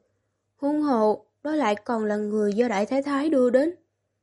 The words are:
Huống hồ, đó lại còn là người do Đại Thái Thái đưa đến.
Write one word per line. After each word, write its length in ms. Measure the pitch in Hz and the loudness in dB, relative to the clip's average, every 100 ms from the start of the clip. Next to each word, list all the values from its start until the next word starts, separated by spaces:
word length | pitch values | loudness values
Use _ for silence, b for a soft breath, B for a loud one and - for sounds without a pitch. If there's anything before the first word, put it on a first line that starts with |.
| _ _ _ _ _ _ | _ _ _ _ _ _
Huống 260 | 285 302 | -2 0
hồ, 440 | 294 233 214 - _ _ | 0 2 2 0 _ _
đó 120 | 285 311 | -4 -2
lại 200 | 226 208 | 0 -2
còn 300 | - 233 214 | -4 -4 -2
là 120 | 208 | -4
người 360 | 208 214 208 | -2 -2 0
do 140 | 202 247 | 0 0
Đại 180 | 196 208 | -2 -2
Thái 180 | 269 | -2
Thái 260 | 277 277 311 | -2 -2 0
đưa 200 | 277 247 | 2 4
đến. 260 | 254 311 359 _ _ _ _ | 2 0 -4 _ _ _ _